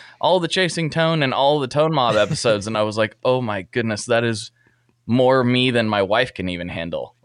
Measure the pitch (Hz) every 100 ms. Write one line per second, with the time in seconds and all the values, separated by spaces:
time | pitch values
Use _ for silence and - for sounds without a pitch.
0 | - - 151 180 165 185 175 170 156 165
1 | 165 165 135 107 139 151 127 147 160 151
2 | 120 107 104 156 123 104 101 110 107 107
3 | 107 - 127 127 117 101 90 123 113 104
4 | - 117 117 110 - - _ _ _ _
5 | - 123 127 135 123 127 127 120 110 104
6 | 95 110 123 - 92 87 85 85 82 78
7 | 60 _